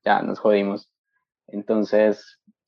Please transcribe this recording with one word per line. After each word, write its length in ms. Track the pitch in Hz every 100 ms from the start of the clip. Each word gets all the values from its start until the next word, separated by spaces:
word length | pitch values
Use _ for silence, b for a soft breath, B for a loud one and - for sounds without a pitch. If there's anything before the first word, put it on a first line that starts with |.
ya 180 | 104 101
nos 180 | - -
jodimos. 520 | 107 104 101 101 _ _ _ _ _ _ -
Entonces, 960 | 104 101 110 101 110 107 104 - _ _ _